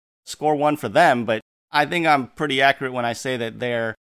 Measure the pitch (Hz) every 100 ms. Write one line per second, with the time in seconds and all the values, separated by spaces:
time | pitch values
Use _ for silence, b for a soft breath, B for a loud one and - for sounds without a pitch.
0 | _ _ - - 151 151 147 147 120 117
1 | 170 123 113 110 - _ _ 147 147 175
2 | 165 143 120 - 151 135 139 135 131 127
3 | 117 117 135 127 117 110 123 120 113 107